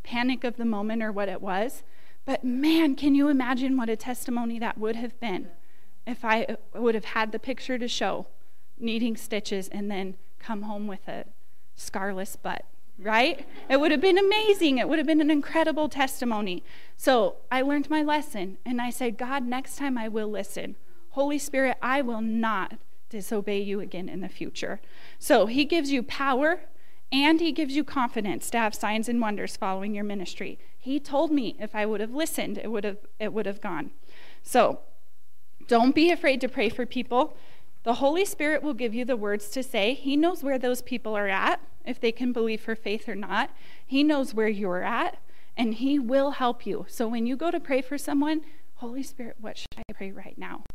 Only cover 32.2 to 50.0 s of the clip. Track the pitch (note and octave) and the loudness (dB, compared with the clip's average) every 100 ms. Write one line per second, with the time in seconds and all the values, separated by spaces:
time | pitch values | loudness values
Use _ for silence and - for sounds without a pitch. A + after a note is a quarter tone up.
32.2 | D#4+ - G3 G3+ G#3 A3 G#3 G3 - - | -2 -2 -2 -4 -4 -2 -2 -4 -6 -4
33.2 | G#3+ G#3+ G3 G3+ G3+ D#3 - - - - | -2 -2 -2 -4 -4 -4 -4 -6 -6 -6
34.2 | - - - B3 E3+ - - - - - | -6 -6 0 4 4 2 -4 -6 -6 -6
35.2 | - - - - - A#3 B3+ D4+ E4+ E4+ | -6 -6 -6 -6 2 6 6 6 4 4
36.2 | D4+ C4 C4 C4+ G#3 - A#3+ B3+ - B3 | 2 2 0 0 0 0 -2 -2 0 2
37.2 | D#4 - - - - - A3+ B3 C#4 E4+ | 2 -2 -6 -6 -6 -4 0 2 2 4
38.2 | G4+ - D4+ D#4 D4 A3+ A#3+ A3+ B3 A#3+ | 0 0 0 2 0 -2 -2 -2 -2 0
39.2 | G#3 G#3 - C4+ B3 A3+ G#3 C4+ C#4 C#4+ | 0 -2 -2 -4 0 2 2 2 0 4
40.2 | E4 F4 C#4 C4 B3 B3 - A#3+ G#3+ G#3 | 2 2 0 0 0 -2 -2 -4 -2 0
41.2 | G3+ F#3+ D4+ - - - - B3+ A3+ A3+ | 0 2 2 0 -4 -6 -4 0 0 0
42.2 | B3+ A#3+ A3+ G#3+ - A3 G3+ A3 - G3 | -2 0 0 0 -2 -4 -2 -4 -4 -4
43.2 | F#3+ G3+ C4+ - - - - C4+ D4+ C#4+ | -2 0 0 -4 -6 -6 0 4 4 4
44.2 | C4 G#3+ G#3+ G3+ G3 F3+ G3 A#3+ E4+ - | 2 2 2 2 0 0 0 0 0 -2
45.2 | - - - - A#3 A3 C4+ C#4+ A3+ C4+ | -6 -6 -6 0 0 2 2 2 4 2
46.2 | C#4 C4+ B3 A#3+ G#3 - - - A3 A#3 | 2 2 0 0 -2 -4 -4 -2 0 0
47.2 | A#3 C4 E4 E4+ - C4 C4 C#4+ D4 C#4+ | 0 0 0 0 0 0 0 -4 0 2
48.2 | D4 D#4+ - - - - A#3+ C4 C4+ - | 2 0 -2 -6 -6 -6 -6 -6 -6 -6
49.2 | A#3 - G#3+ - - A#3 A3 G#3+ | -6 -6 -6 -6 -8 -8 -8 -6